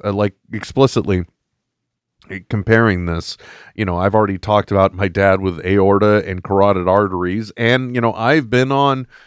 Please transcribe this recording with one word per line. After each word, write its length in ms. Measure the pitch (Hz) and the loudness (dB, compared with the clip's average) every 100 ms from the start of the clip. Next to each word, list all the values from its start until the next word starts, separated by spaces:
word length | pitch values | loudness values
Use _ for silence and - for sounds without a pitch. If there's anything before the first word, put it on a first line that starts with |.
uh, 80 | 104 | -6
like, 220 | 101 104 - - | -2 -2 -4 -14
explicitly, 720 | 110 - - 135 120 - 92 85 _ _ _ _ _ _ _ _ _ - | -12 -8 2 2 2 -2 -2 -4 _ _ _ _ _ _ _ _ _ -16
uh, 40 | 98 87 | -16 -6
comparing 560 | 107 101 113 113 92 87 | -6 2 4 4 2 -2
this. 320 | 85 - - - - - | -6 -8 -14 -20 -20 -20
You 120 | - 101 | -6 -4
know, 100 | 87 | 0
I've 180 | 98 | 0
already 220 | 107 104 95 | 2 0 -2
talked 340 | - 104 95 | 0 0 0
about 220 | 98 95 | 2 2
my 160 | 95 98 | 0 -4
dad 320 | 92 98 95 | 0 2 2
with 240 | 95 82 | 0 -4
aorta 580 | 90 101 98 98 104 104 95 | -2 2 4 4 4 2 0
and 160 | 92 | -8
carotid 420 | - 98 101 95 90 | -4 2 2 2 2
arteries, 680 | 98 101 92 90 101 107 - | 2 0 -2 -4 -4 -8 -4
and, 380 | 117 127 127 | 0 0 0
you 80 | 123 | -2
know, 100 | 117 | -2
I've 380 | - 117 156 117 | -2 0 0 0
been 200 | 123 131 | -2 0
on, 360 | 139 139 131 127 - | 0 0 -2 -6 -18